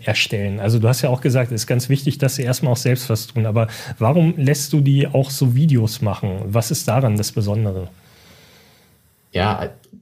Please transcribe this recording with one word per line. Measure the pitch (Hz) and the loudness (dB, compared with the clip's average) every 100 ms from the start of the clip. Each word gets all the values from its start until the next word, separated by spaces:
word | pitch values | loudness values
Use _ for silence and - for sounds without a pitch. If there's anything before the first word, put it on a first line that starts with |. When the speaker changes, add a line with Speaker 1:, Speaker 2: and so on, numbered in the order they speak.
Speaker 1:
erstellen. | - - - 107 202 - | -2 -2 -2 -2 -4 -2
Also | 104 117 | 0 2
du | 110 | 2
hast | 127 | 2
ja | 139 | 0
auch | 123 | 0
gesagt, | 139 127 123 | 2 0 0
es | 113 | -2
ist | - | -2
ganz | 120 - | -2 0
wichtig, | 139 - - | 0 0 0
dass | 135 135 | 0 0
sie | |
erstmal | 123 127 131 | -2 0 0
auch | 123 | 0
selbst | 123 127 - | 0 0 0
was | 110 - | -4 -2
tun. | 117 110 | -2 0
Aber | 113 110 - - - | 0 0 -4 -12 0
warum | 113 170 160 170 | 2 4 2 2
lässt | 135 147 - | 2 0 0
du | 151 | 2
die | 139 139 139 | 4 4 2
auch | 135 135 | 0 -2
so | - 131 127 | 0 2 4
Videos | 160 123 110 - | 4 4 2 -2
machen? | 104 92 104 92 98 | -4 -4 -4 -6 -2
Was | 117 - | -2 -2
ist | 147 - | -4 -2
daran | 123 127 104 | 0 2 0
das | 101 | -2
Besondere? | 117 101 104 107 92 90 - _ _ - - - - _ _ _ _ _ _ _ | -2 -2 -2 -2 -4 -8 -14 _ _ -20 -20 -20 -20 _ _ _ _ _ _ _
Speaker 2:
Ja, | 87 104 - - - _ - | -2 0 0 -6 -12 _ -20